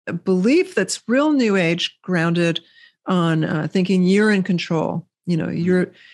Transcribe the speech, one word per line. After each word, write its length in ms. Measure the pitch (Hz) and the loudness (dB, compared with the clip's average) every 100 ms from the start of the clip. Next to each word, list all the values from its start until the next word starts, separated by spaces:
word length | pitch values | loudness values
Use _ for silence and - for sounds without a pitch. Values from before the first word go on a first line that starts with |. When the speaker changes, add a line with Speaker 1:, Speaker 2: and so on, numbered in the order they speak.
| - 170 | -10 -8
Speaker 1:
belief 540 | - 185 202 320 359 - | -2 0 2 2 0 -2
that's 260 | 190 - - | -4 -6 -2
real 240 | 254 302 | 0 2
New 240 | 285 226 196 | 2 2 2
Age 420 | 165 175 - _ | 0 0 -4 _
grounded 580 | - 175 170 170 170 165 _ _ - _ - | -4 -2 0 0 0 -2 _ _ -20 _ -2
on, 380 | 180 165 160 | 0 2 0
uh, 220 | 156 160 151 | -2 -2 -2
thinking 360 | 196 185 190 | -2 0 2
you're 260 | 180 196 214 | 2 4 2
in 140 | 202 | 2
control, 600 | 185 175 - 165 165 175 - _ - | 0 -2 -2 -2 -2 -6 -10 _ -4
you 100 | 165 | -4
know, 120 | - | -2
Speaker 2:
Mm. 160 | - | -4
Speaker 1:
you're, 280 | 175 180 170 - - | 0 0 0 -6 -20